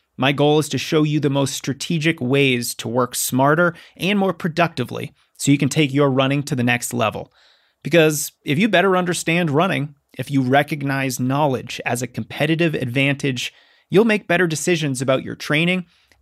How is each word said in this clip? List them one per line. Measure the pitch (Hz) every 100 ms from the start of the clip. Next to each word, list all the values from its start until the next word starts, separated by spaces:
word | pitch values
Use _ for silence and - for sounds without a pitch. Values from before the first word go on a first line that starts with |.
| _ -
my | 131
goal | 139 147 151
is | 151
to | 131
show | - 160
you | 151 147
the | 143
most | 139 135
strategic | - - 131 - 170 156 160
ways | 123 139 139 123 117 -
to | 113
work | 120 123 -
smarter | - 127 139 156 175 170 - -
and | 170 208
more | 190
productively | 180 180 156 165 147 120 113 117 _ _ -
so | -
you | 143
can | 143
take | 156 147
your | 139 143
running | 131 131 143
to | 143
the | 139
next | 120 120 -
level. | 120 107 98 - _ _ _ _ _
Because | 139 170 160 147 - -
if | - 135
you | -
better | 170 196 185
understand | 180 165 - 170 170
running, | 139 185 135 147 - _ -
if | 127
you | 139
recognize | 127 139 147 151 139 135 135 123
knowledge | 127 139 151 120 - -
as | - 123
a | 131
competitive | - 113 - 151 160 170 147
advantage, | 123 127 139 139 143 127 - - _ _ -
you'll | 170 226
make | 208 -
better | 175 175
decisions | 151 - 170 151 127
about | 131 131
your | -
training, | - - 151 170 185 175 _ _ _